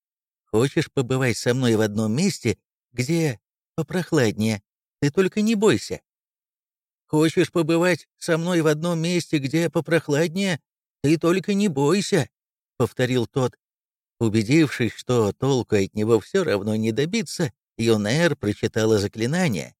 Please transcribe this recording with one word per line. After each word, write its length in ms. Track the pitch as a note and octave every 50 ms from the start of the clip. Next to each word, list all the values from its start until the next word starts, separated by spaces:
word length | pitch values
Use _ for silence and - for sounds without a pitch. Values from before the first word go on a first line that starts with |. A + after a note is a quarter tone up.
| _ _ _ _ _ _ _ _ _
"Хочешь 460 | _ - G#2+ B2 C#3 - E3+ D3 -
побывать 460 | - - C3 A2 C3 C3 C3+ B2+ G#2+
со 180 | - - B2 A#2+
мной 220 | C3 C3 A#2+ A#2
в 60 | G#2 A2
одном 300 | G#2+ G#2 G#2 A2 G#2+ G#2+
месте, 460 | C3+ F3+ G3+ - - - A#2+ G2 - _ _ _ _ _ _ _
где 460 | A#2+ B2 B2+ E3 E3+ D#3+ C#3 A#2+ G2 _ _ _ _ _ _ _
попрохладнее? 880 | - D#3 - E3 F#3 E3+ - - D#3 B2+ A2 G2 - A2 A2 A2 G2+ - _ _ _ _ _ _ _
Ты 100 | - C#3+
только 320 | C#3+ - F#3+ F#3 - G#3+ G#3
не 120 | G#3+ A#3
бойся". 460 | G3+ G#3+ G#3 C#3+ G2+ - - F#2 - - _ _ _ _ _ _ _ _ _ _ _ _ _ _ _ _ _ _ _ _
"Хочешь 460 | _ - D#3 D#3 D#3+ - - E3+ - -
побывать 560 | F3+ E3 D3+ E3 E3 F3 F3+ F3 D3 - _ _
со 220 | _ - - E3+ D#3+
мной 240 | E3 F3 F#3 E3+ D#3
в 40 |
одном 320 | D#3+ D3+ D3+ D#3+ F3 F3 E3
месте, 380 | D#3+ E3+ F3+ F3 D#3+ - - D3+
где 300 | C3+ C3+ A#2+ D#3+ E3+ D#3+
попрохладнее? 920 | - F3 D3 - E3+ D#3+ - - C#3+ C#3 E3 F3+ D#3 F#3+ G3+ F#3+ F3 B2+ - _ _ _ _ _ _ _ -
Ты 160 | C#3 D#3+ D#3
только 340 | - E3+ F3 G3 - - G3+
не 160 | G3 G#3 G#3+
бойся", 640 | D3+ C3 C#3+ C#3+ E3+ G#3 F#3+ - - F3 B2 - _ _ _ _ _ _ _ _ _ _
повторил 480 | B2 A2 - - C3 B2 B2+ B2+ A#2
тот. 320 | - - C#3+ B2+ A#2+ - _ _ _ _ _ _ _ _ _ _ _ _ _
Убедившись, 720 | A#2+ A2+ G2 A2+ A2 G2+ C3+ E3 D#3+ B2+ - - B2 G#2+ -
что 400 | - - - B2+ A#2+ A2 G2+ F#2
толку 440 | - - C3 C#3 B2+ G#2 - -
от 180 | G2+ G2 F2+ -
него 240 | G#2 G#2+ A2 A#2 G#2+
всё 240 | G2 - - G3 F3+
равно 300 | - G2+ G2+ G2 G#2+ G#2+
не 160 | A2 A2 A2 A2+
добиться, 600 | G#2+ C#3 E3 F#3+ A#3 G3 - - - F3+ - - _ _ _ _
Юнэр 580 | - A#2 A2+ A2+ G#2+ G#2 G#2 A#2+ D#3 F3 E3+ D3
прочитала 640 | - - G#2 G2+ - - G#2+ - A2+ A2 A2 A2 G#2
заклинание, 760 | G2 G2+ - A2 A2 A#2+ D3+ F3+ F#3 D#3+ G#2+ E2 C2 B1+ - _